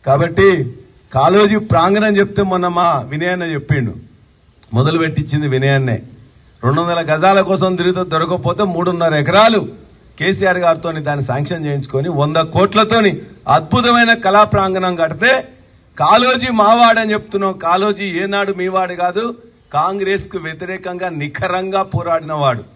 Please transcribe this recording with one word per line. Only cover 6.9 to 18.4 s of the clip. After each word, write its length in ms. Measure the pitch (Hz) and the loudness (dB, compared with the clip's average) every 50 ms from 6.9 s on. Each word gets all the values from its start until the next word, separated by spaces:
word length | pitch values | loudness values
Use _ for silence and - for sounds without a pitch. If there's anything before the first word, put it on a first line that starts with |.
| 170 170 165 151 | -2 -2 0 0
గజాల 300 | 156 160 170 190 196 196 190 175 | 0 2 4 4 4 4 2 2
కోసం 280 | 190 165 185 190 185 175 | 0 0 0 0 0 0
తిరిగితే 240 | 175 180 185 185 180 180 | 0 0 0 -2 -4 -2
దొరకకపోతే 500 | 165 160 156 170 180 180 - 170 175 185 208 190 175 | -2 -2 0 0 -2 -2 -2 -2 -2 0 -2 -2 0
మూడున్నర 420 | 165 175 180 175 170 170 165 156 151 | -2 -2 -2 0 0 0 0 2 0
ఎకరాలు 380 | 143 151 175 202 220 226 226 202 156 135 - - - - - _ _ - _ - | 0 2 4 4 4 6 4 2 -2 -4 -12 -16 -20 -20 -20 _ _ -20 _ -6
కేసీఆర్ 420 | 156 185 196 196 196 190 180 180 175 | -4 -2 -2 0 0 0 0 2 2
గారితోని 380 | 170 165 165 170 170 160 160 147 147 | 0 0 0 -2 -6 -6 -6 -4 -4
దాన్ని 160 | 147 143 135 - | -4 -4 -4 -4
శాంక్షన్ 360 | 123 139 147 147 175 165 156 | -4 -4 -4 -4 -6 -6 -4
చేయించుకొని 420 | 147 143 143 131 - - 135 139 180 165 139 | -4 -4 -4 -6 -6 -6 -4 -4 -2 -2 -2
వంద 180 | 147 147 151 165 160 160 - | -2 0 0 -2 -2 0 2
కోట్లతోని 580 | 165 190 196 - 208 214 214 220 226 214 196 156 - - - - - - - 139 | 0 0 2 4 2 2 2 2 2 2 2 0 -2 -10 -16 -20 -14 0 2 2
అద్భుతమైన 580 | 160 156 151 - 240 233 240 240 240 233 226 233 226 233 | 2 2 0 -2 0 2 2 4 4 4 2 2 0 2
కళా 180 | 190 196 208 214 208 208 | 2 4 4 4 4 2
ప్రాంగణం 420 | 202 190 190 185 190 185 185 180 165 | 0 0 0 -2 -2 -2 -2 0 0
కడితే 300 | 165 160 156 143 208 247 262 262 - - - - - _ _ _ _ _ _ - 226 | -2 -2 -2 0 2 2 2 2 -2 -8 -20 -20 -20 _ _ _ _ _ _ -2 2
కాలోజీ 440 | 262 269 247 247 254 254 247 240 254 233 220 | 4 4 4 4 2 0 0 -2 -2 0 2
మావాడని 520 | 208 208 226 240 240 226 226 226 226 214 214 | 4 4 6 6 6 4 4 2 0 0 -2
చెప్తున్నాం. 360 | 214 - - - 202 196 190 190 190 190 | -4 -4 -6 -4 -2 -2 -2 -4 -4 -2
కాలోజీ 400 | 165 175 185 196 214 202 185 202 196 175 170 | 0 0 0 0 -2 -2 -2 -6 -6 -4 -6
ఏనాడు 320 | 190 196 196 202 | -4 -4 -2 -2